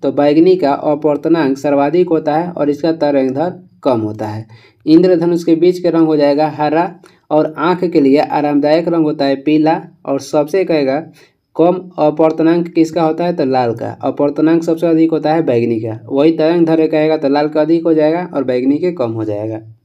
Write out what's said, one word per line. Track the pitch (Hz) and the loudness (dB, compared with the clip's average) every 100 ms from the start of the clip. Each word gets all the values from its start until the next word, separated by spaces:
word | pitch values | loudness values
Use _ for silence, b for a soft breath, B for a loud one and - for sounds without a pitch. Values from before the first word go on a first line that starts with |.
तो | 139 | -4
बैगनी | 135 147 151 180 180 | 0 2 4 4 4
का | 139 | 2
अपवर्तनांक | - 147 151 151 147 160 165 135 135 | 0 -2 -2 0 -2 0 0 0 -2
सर्वाधिक | 147 143 143 175 180 | 0 0 2 0 0
होता | 160 151 151 | 0 0 -2
है | 175 | -2
और | 170 147 | -2 -2
इसका | 143 165 | -2 -2
तरंग | 165 147 139 131 | 0 0 0 0
दैर्घ्य | 131 175 180 - _ | -2 -4 -6 -16 _
कम | 139 120 | -2 -2
होता | 107 110 107 | -2 -6 -8
है। | 107 110 b b b 151 | -10 -14 b b b 2
इंद्रधनुष | 165 185 170 170 170 | 4 4 2 2 0
के | 170 | 0
बीज | 160 180 180 | 2 2 0
का | 175 | 0
रंग | 165 156 | 2 2
हो | 151 | 2
जाएगा | 143 143 156 | 2 2 -2
हरा | 147 151 156 180 - b b - | -2 -2 0 -2 -6 b b -2
और | 156 156 151 | 0 0 0
आँख | 165 180 | -2 0
के | 180 165 | 0 2
लिए | 135 143 | 4 2
आरामदायक | - 151 147 143 147 160 165 | 2 -2 0 0 2 2 2
रंग | 170 | 0
होता | 151 151 | 0 -2
है | 139 135 | -2 -2
पीला। | 143 156 156 180 - _ - | 0 2 2 0 -6 _ -8
और | 139 | -6
सबसे | - 156 147 196 | -2 -2 0 -2
कहेगा | 165 156 135 139 160 b b b _ - | 0 0 0 -2 -6 b b b _ 0
कम | 170 180 190 - | 0 0 -6 -2
अपर्तनांक | 151 151 160 160 160 175 170 | 0 2 0 2 2 2 0
किसका | 165 160 175 | 0 0 0
होता | 160 165 | -2 0
है, | 175 175 | -2 -2
तो | |
लाल | 135 131 120 | 0 0 -2
का। | 113 110 113 | -4 -8 -6
अपर्तनांक | 135 131 143 147 156 165 | -6 -2 -2 0 2 2
सबसे | 170 165 170 | 0 -2 0
अधिक | 160 160 | 2 2
होता | 156 151 | 0 0
है | 165 | 0
बैंगनी | 151 120 117 113 | 0 0 0 -2
का। | 113 113 | -6 -10
वही | 113 139 160 | -4 0 2
तरंग | 156 156 175 165 | 2 0 2 2
दैर्घ्य | 160 156 | 2 2
कहेगा | 156 156 156 | 0 0 0
तो | 139 | 0
लाल | 143 151 | 0 0
का | 151 | 0
अधिक | 156 165 | 0 0
हो | 170 | 0
जाएगा | 156 151 170 180 | 2 2 0 -4
और | 143 | -4
बैंगनी | 131 127 131 147 | -4 -2 0 -2
के | 180 | -2
कम | 170 117 | -4 -4
हो | 110 | -4
जाएगा। | 107 104 110 110 113 - | -6 -6 -6 -10 -14 -20